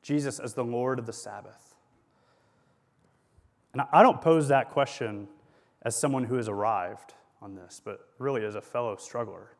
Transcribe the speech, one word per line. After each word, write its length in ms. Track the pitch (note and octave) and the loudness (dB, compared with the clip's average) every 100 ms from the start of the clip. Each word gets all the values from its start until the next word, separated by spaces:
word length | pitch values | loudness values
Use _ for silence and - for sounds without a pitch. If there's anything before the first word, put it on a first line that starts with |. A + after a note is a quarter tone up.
Jesus 340 | - D3 C#3+ - | 0 -2 0 -4
as 160 | B2+ | -8
the 100 | A2+ | -6
Lord 360 | A#2+ A#2+ B2+ B2+ | -4 -2 -2 -2
of 80 | A#2 | -6
the 60 | |
Sabbath? 600 | A2+ - G#2 G#2 G#2+ - _ _ _ _ _ _ _ _ _ _ _ _ _ _ _ _ _ _ _ _ | -10 -12 -14 -16 -20 -20 _ _ _ _ _ _ _ _ _ _ _ _ _ _ _ _ _ _ _ _
And 100 | C3+ | -6
I, 60 | C3+ | 4
I 120 | D#3+ | 8
don't 180 | A#3+ - | 8 8
pose 280 | E3 E3 C#3+ | 4 4 6
that 200 | C#3 - | 4 2
question 580 | - C3+ - A#2 G#2 G2+ - _ _ _ _ | 0 0 0 -6 -6 -12 -18 _ _ _ _
as 140 | A#2 A2+ | -6 -2
someone 300 | D3 C3 A#2+ | 0 0 0
who 100 | B2+ | -2
has 120 | A2 | -2
arrived 680 | G2+ G#2 G#2+ F2+ G#2 - - _ _ | -2 0 0 -4 -10 -18 -20 _ _
on 140 | G#2 F#2+ | -18 -18
this, 260 | F2+ - | -18 -16
but 240 | - G2+ - _ | -12 -14 -14 _
really 260 | C3 C3+ G#2+ | -4 -2 -4
as 80 | |
a 80 | G#2 | -6
fellow 340 | - A#2+ A#2+ G2+ | -6 -4 -4 -6
struggler. 520 | - A#2+ A2+ F#2 G2+ - | -8 -8 -8 -10 -18 -20